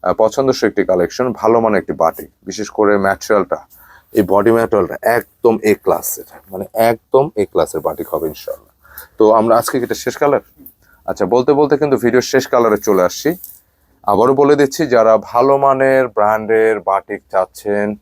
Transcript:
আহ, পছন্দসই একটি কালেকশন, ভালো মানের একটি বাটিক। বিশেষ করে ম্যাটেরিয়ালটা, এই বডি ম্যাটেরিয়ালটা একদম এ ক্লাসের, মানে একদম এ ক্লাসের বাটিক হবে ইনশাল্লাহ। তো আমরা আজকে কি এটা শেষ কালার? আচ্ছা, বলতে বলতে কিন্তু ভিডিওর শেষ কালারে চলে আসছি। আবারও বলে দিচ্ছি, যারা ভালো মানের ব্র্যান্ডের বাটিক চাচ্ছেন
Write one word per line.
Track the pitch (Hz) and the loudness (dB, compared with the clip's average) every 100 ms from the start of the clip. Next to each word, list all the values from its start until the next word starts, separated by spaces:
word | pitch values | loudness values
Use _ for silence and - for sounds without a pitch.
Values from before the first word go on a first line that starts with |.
আহ, | 90 87 | -2 0
পছন্দসই | 110 - 135 127 110 | 0 2 -2 0 0
একটি | 98 | 0
কালেকশন, | 90 92 85 - 127 | 0 0 0 -2 -6
ভালো | 107 110 117 | -2 0 2
মানের | 113 101 | 2 0
একটি | - | -4
বাটিক। | - 82 - - _ - | -2 -2 -2 -14 _ -16
বিশেষ | 95 104 | -12 -10
করে | - 104 104 | -2 0 2
ম্যাটেরিয়ালটা, | 98 95 - 107 90 80 - _ - - _ | 0 -4 -2 -2 -2 -6 -10 _ -20 -20 _
এই | 113 92 | -2 0
বডি | 98 104 | 2 2
ম্যাটেরিয়ালটা | 117 113 107 87 - | 2 2 0 -2 -4
একদম | - 117 - _ 120 110 | -2 -2 -4 _ 0 0
এ | 107 | 0
ক্লাসের, | 101 - 82 - - - - _ | -2 0 -4 -4 -12 -14 -20 _
মানে | 95 98 | -12 -10
একদম | 110 113 117 _ 131 139 - | -2 0 0 _ 0 0 -2
এ | |
ক্লাসের | 98 92 78 82 | -4 -2 -2 -2
বাটিক | 80 78 80 | -6 -6 -6
হবে | 80 80 | -6 -6
ইনশাল্লাহ। | 76 - - _ _ _ - - _ | -8 -14 -16 _ _ _ -20 -20 _
তো | 107 | 4
আমরা | 110 110 113 | 4 4 2
আজকে | 120 135 | 0 -4
কি | |
এটা | 117 | -4
শেষ | 110 - - | -6 -6 -2
কালার? | 143 135 - _ - _ _ _ - | 0 0 -4 _ -20 _ _ _ -12
আচ্ছা, | 92 92 | -4 0
বলতে | 120 127 | 0 2
বলতে | 143 147 143 | 2 2 0
কিন্তু | 147 131 | 0 0
ভিডিওর | 120 123 | 2 0
শেষ | 123 135 - | 2 -2 0
কালারে | 127 117 104 | 0 2 0
চলে | 110 98 | 0 2
আসছি। | 90 - 147 180 - - _ _ _ _ | 2 -2 -6 -6 -12 -20 _ _ _ _
আবারও | - 101 117 | -2 2 2
বলে | 135 143 143 | 4 4 4
দিচ্ছি, | 143 135 156 | 2 -2 0
যারা | 120 110 110 | 2 4 4
ভালো | 107 117 131 139 | 2 0 2 2
মানের | 139 135 135 135 127 | 2 2 2 2 0
ব্র্যান্ডের | 110 104 110 107 113 110 107 | 0 0 0 0 2 2 0
বাটিক | 95 98 - 101 _ | -2 -4 -4 -12 _
চাচ্ছেন | 98 92 - 107 101 104 104 | -2 -2 -6 -4 -2 -2 -6